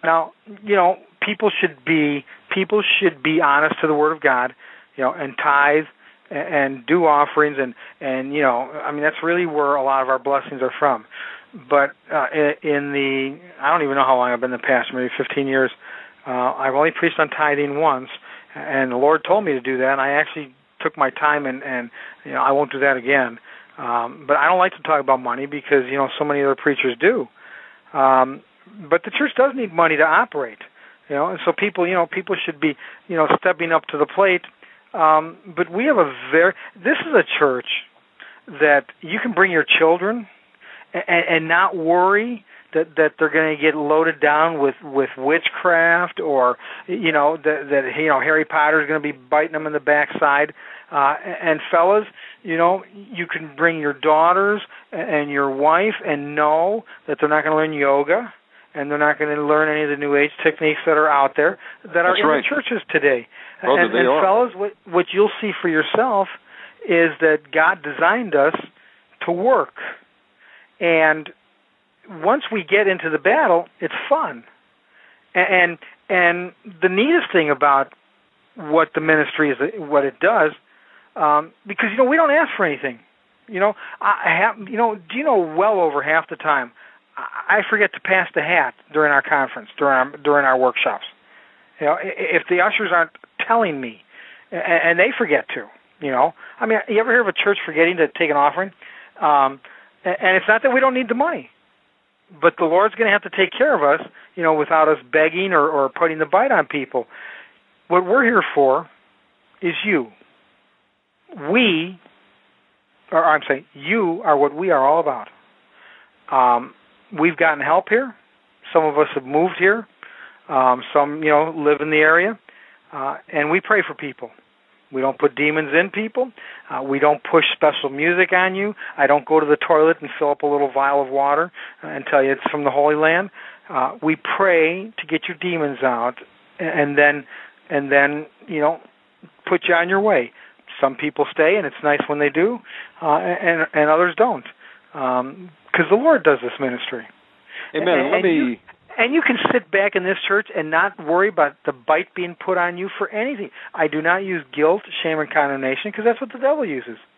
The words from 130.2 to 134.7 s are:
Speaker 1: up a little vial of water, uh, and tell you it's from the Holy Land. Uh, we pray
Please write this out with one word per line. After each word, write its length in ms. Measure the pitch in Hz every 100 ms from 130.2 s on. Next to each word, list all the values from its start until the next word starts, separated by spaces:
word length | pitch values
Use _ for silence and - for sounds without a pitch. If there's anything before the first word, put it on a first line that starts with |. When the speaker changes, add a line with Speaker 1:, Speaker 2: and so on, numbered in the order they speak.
| 147
Speaker 1:
up 100 | 143
a 40 | 147
little 240 | 143 143
vial 280 | 131 139 143
of 80 | 135
water, 420 | 139 139 143 175 - - -
uh, 20 | 156
and 180 | 147 -
tell 140 | 147
you 80 | 135
it's 80 | 135 -
from 140 | 147
the 80 | 143
Holy 240 | 135 147 151
Land. 340 | 156 170 196 - - - -
Uh, 280 | 151 131 -
we 140 | 156 160 - -
pray 560 | 196 170 160